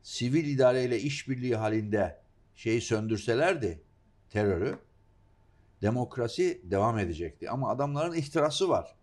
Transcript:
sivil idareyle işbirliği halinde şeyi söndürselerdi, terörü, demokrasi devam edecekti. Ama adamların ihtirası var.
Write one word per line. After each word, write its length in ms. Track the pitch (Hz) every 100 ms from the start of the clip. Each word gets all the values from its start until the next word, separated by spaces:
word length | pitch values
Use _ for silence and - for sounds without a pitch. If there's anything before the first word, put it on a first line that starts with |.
sivil 420 | - - 120 147
idareyle 560 | 147 135 127 127 127 117
işbirliği 560 | 139 139 - 127 127 110
halinde 640 | 110 110 107 104 90 - _ _ _ -
şeyi 240 | 113 117
söndürselerdi, 1000 | - 110 110 110 117 117 170 170 104 80 _ _ _ _ _
terörü, 480 | 107 104 87 104 - _ _ _ _ _ _ _ _ _ _
demokrasi 800 | 107 123 123 - 117 - 180 -
devam 340 | 90 98 110 110
edecekti. 520 | 90 80 85 - -
Ama 200 | 131 127
adamların 440 | 123 143 143 170
ihtirası 540 | 165 143 160 151 - 185
var. 260 | 127 - -